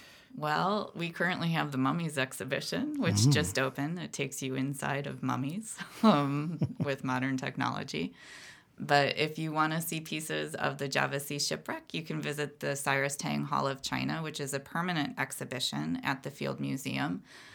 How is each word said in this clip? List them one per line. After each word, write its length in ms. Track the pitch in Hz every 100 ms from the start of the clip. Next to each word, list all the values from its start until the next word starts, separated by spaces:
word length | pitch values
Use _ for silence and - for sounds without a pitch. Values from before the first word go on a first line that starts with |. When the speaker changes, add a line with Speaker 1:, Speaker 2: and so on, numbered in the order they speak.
| - - -
Speaker 1:
Well, 560 | - 151 156 175 208 - -
we 140 | 170
currently 400 | 170 175 180 170
have 200 | 165 147
the 60 | 139
Mummies 380 | 135 165 165 143
exhibition, 840 | 131 - 131 151 - 165 302 294
which 180 | 202 104
Speaker 2:
Mm. 160 | 120
Speaker 1:
just 260 | 147 147 -
opened. 400 | 135 131 143 175
It 140 | 151
takes 300 | - 139 -
you 120 | 135
inside 520 | 135 135 143 143 139 139
of 160 | 131
mummies, 540 | 131 123 135 180 220 - -
<laughs> 120 | -
um, 560 | 220 156 143 143 151 165 - -
with 220 | 147 135
modern 320 | 131 127 131 131
technology. 800 | 135 135 123 - 139 156 170 - - - - - - -
But 360 | 143 143 139 -
if 200 | 151 156
you 140 | 160
wanna 280 | 151 156 160
see 180 | 160 160
pieces 540 | 160 156 156 156 151 160
of 220 | 139 139
the 100 | 143
Java 320 | 139 135 139
Sea 180 | 139 143
shipwreck, 540 | - 151 - 320 -
you 80 | 160
can 180 | 160 156
visit 380 | 147 147 147 147
the 140 | 143
Cyrus 400 | 139 - 139 139
Tang 300 | 143 151 147
Hall 240 | 143 143 139
of 140 | 135
China, 400 | - 131 127 156
which 180 | 160 -
is 140 | 139
a 40 | 139
permanent 600 | - 170 180 170 139 -
exhibition 800 | 135 - - 123 - 143 151 -
at 200 | 143 135
the 60 | 147
Field 280 | 143 139 135
Museum. 640 | 139 135 135 131 143 185 - - -